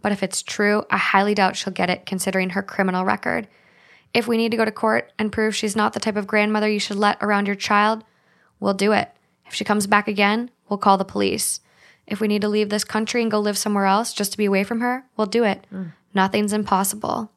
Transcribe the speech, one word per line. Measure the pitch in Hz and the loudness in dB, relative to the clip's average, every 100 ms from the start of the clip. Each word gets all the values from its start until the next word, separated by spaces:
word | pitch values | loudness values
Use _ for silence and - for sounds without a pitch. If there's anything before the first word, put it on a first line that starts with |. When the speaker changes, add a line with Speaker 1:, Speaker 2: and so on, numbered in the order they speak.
Speaker 1:
but | 208 | -2
if | 202 | -2
it's | 185 - | -4 -6
true, | - - 208 208 - | -8 0 2 2 0
I | 196 | -2
highly | - 190 202 | 2 2 2
doubt | 208 190 - | 2 0 0
she'll | - | -8
get | 185 180 | -2 -2
it | 180 - | -2 -4
considering | 190 190 190 185 | -6 -2 -2 -2
her | 180 | -4
criminal | - - 190 185 185 | -6 -2 0 0 0
record. | 214 - - 214 _ _ _ _ - _ | 0 -2 -4 -6 _ _ _ _ -20 _
If | 233 226 | -4 0
we | 226 | 0
need | 226 | 0
to | 226 | 0
go | 220 | -2
to | |
court | 214 220 226 - - | 0 0 0 -2 -4
and | 214 | -4
prove | 208 214 202 | 0 -2 -2
she's | 214 202 | -4 0
not | 214 | 0
the | 208 | 0
type | 220 208 | -2 -2
of | 196 | 0
grandmother | 214 208 214 214 | 0 2 0 0
you | 208 | -2
should | - 202 | -4 0
let | 208 - | 0 2
around | 208 208 202 | 0 0 0
your | 202 | -4
child, | - 208 208 220 - _ _ _ _ _ | 0 2 2 0 -6 _ _ _ _ _
we'll | 202 196 | -2 0
do | 202 | 2
it. | 208 - _ _ _ - | 2 0 _ _ _ -14
If | - | -8
she | |
comes | 214 208 196 | 0 0 4
back | 208 208 | 2 2
again, | 202 202 220 247 _ _ | 2 2 2 -4 _ _
we'll | 202 | 0
call | 202 196 | 4 4
the | 190 | 2
police. | - 98 - - - _ _ - _ - | -2 -2 0 -4 -6 _ _ -20 _ -10
If | 208 | -4
we | 214 | 0
need | 208 | 0
to | 208 | 0
leave | 208 208 | 0 0
this | 208 | -2
country | - 214 220 247 | -2 -4 -2 0
and | 226 | 2
go | 214 | 2
live | 208 196 | 0 -2
somewhere | 214 202 196 | -2 2 4
else | 196 233 | 2 0
just | - 202 | -4 -6
to | - | 0
be | 202 | 2
away | 190 | 2
from | 196 233 | 0 -2
her, | 247 254 - - | -2 -2 -6 -4
we'll | 214 | 0
do | 226 | 2
it. | 220 190 - | 2 0 -8
Speaker 2:
Mm. | 190 180 - _ | -12 -12 -14 _
Speaker 1:
Nothing's | 196 190 208 208 | 0 2 2 0
impossible. | 214 202 190 196 214 - - 214 | -2 0 2 0 -4 -4 -4 -6